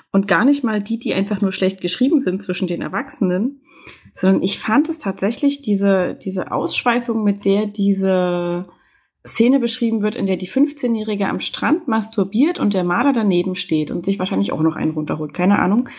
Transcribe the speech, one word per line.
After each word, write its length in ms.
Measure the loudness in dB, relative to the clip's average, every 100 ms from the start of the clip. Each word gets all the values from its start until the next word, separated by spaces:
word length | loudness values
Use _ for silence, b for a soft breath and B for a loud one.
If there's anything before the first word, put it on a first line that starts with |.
| _
Und 160 | 0 2
gar 180 | 2 2
nicht 180 | 2
mal 180 | 0 -2
die, 160 | -4 -4
die 160 | -2
einfach 260 | -2 -2 0
nur 120 | -2
schlecht 280 | 0 -2 0
geschrieben 420 | -6 0 2 2
sind 200 | 0 -2
zwischen 260 | -4 -4 -4
den 140 | -4
Erwachsenen, 800 | -4 -6 -8 -2 0 2 -2 -6 B B B B B 0
sondern 260 | 2 2
ich 160 | 2 -2
fand 320 | 0 2 0
es 80 | -2
tatsächlich, 640 | -6 -2 -2 0 0 0
diese, 540 | 0 2 4 2 0 -4
diese 320 | -6 -6 -4
Ausschweifung, 720 | -2 -2 0 0 0 0 0
mit 220 | 0 0 2
der 220 | 2 0
diese 960 | 0 0 2 2 2 2 0 -2 -4 -6 b b b b _ -2
Szene 320 | 2 4 4
beschrieben 420 | 0 -2 -2 0
wird, 140 | -2 -2
in 100 | -2
der 120 | -2
die 100 | -2
fünfzehnjährige 800 | 0 0 0 -2 -2 -2 -2 -2
am 100 | -4
Strand 480 | -6 -4 -2 0 0
masturbiert 720 | -2 0 -2 0 2 2 2
und 140 | 0
der 100 | 0
Maler 300 | 0 2 2
daneben 420 | 2 2 2 0 -4
steht 360 | -2 -2 0
und 140 | -2 -2
sich 120 | -2
wahrscheinlich 340 | -2 -2 0
auch 100 | 0
noch 140 | 0 0
einen 160 | -2
runterholt, 420 | -2 -4 -4 -4
keine 260 | 0 2 4
Ahnung. 300 | 4 2 0